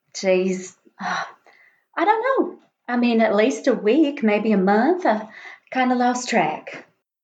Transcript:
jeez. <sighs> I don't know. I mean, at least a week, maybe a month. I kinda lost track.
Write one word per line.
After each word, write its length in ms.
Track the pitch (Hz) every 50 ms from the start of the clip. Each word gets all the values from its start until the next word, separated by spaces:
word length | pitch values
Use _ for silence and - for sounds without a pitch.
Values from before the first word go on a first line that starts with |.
| _ _ -
jeez. 640 | - - 190 185 185 185 190 185 185 185 - - _ _
<sighs> 140 | _ _ -
I 1040 | 190 - - - - - - _ _ _ - _ _ _ _ _ _ _ - 294 330
don't 180 | 403 453 440 466
know. 360 | 539 539 440 277 - - - _ _ _ _ _
I 100 | - 247
mean, 240 | 240 240 240 226 226
at 140 | 226 - 202
least 300 | 208 214 269 269 - -
a 80 | 269 226
week, 480 | 185 190 208 240 320 311 277 285 - 220
maybe 300 | 214 208 214 214 220 214
a 40 |
month. 480 | 190 185 190 208 220 240 302 370 359 -
I 240 | 269 214 208 214 - - - - - - - _ - -
kinda 220 | 262 254 247 254
lost 360 | 247 247 247 247 233 240 -
track. 560 | 240 202 165 151 156 - - - - - - _ _ _ _ _ _ _